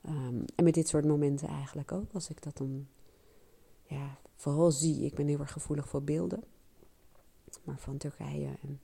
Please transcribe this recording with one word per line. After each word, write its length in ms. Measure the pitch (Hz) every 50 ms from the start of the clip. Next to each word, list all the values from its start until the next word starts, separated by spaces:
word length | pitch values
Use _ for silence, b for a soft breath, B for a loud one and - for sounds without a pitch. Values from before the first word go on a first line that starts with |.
ehm, 380 | - - 156 143 131 123 123 110 - - -
en 80 | - 175
met 100 | 170 160
dit 140 | 165 160
soort 180 | - - 151 147
momenten 420 | 151 151 147 147 143 139 143 156
eigenlijk 440 | - 147 143 139 - - 147 139 -
ook. 220 | - 185 214 - -
Als 160 | 185 160 -
ik 140 | 156 - -
dat 140 | 151 -
dan, 300 | - 139 135 135 135 139 135 _ b b b b b b b b b b b b b b b b b b
ja, 340 | - 143 139 139 139 139 - - - _
vooral 360 | - - 143 143 151 170 170
zie. 340 | 147 135 156 165 147 - -
Ik 80 | 143 -
ben 140 | - 147
heel 120 | 147 147 143
erg 120 | 143 143
gevoelig 360 | - 151 - - 151 147 139
voor 160 | - - 143 143
beelden. 400 | 143 151 160 175 175 185 202 - - - - _ - _ - - - - _ _ - _ - _ - _ - _ - - - -
Maar 160 | 156 143 131
van 180 | - 151 139
Turkije 520 | 139 - 147 - - 156 143 143 147 143 139 135 -
en 180 | - 139 143 139